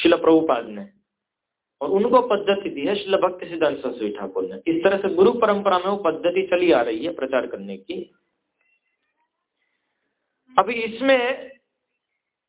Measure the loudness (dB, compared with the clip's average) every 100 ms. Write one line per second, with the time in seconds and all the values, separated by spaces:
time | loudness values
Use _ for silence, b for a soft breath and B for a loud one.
0 | 2 4 4 4 4 -2 -4 -14 -16 _
1 | _ _ _ _ _ _ _ -8 -2 0
2 | 4 4 4 0 0 -2 -2 -4 -4 -2
3 | 0 2 2 -2 -10 -2 -2 -2 -8 -6
4 | -6 -6 -8 -6 -6 -6 -4 2 2 2
5 | 0 4 4 4 0 2 2 0 0 -2
6 | -2 -2 -2 -2 0 0 4 2 2 -4
7 | -6 -6 -4 -4 -4 -10 -12 -14 -12 -12
8 | -12 _ _ _ _ _ _ _ _ _
9 | _ _ _ _ _ _ _ _ _ _
10 | _ _ _ _ _ 0 0 0 -6 -2
11 | 2 2 0 -6 -12 -20 _ _ _ _
12 | _ _ _ _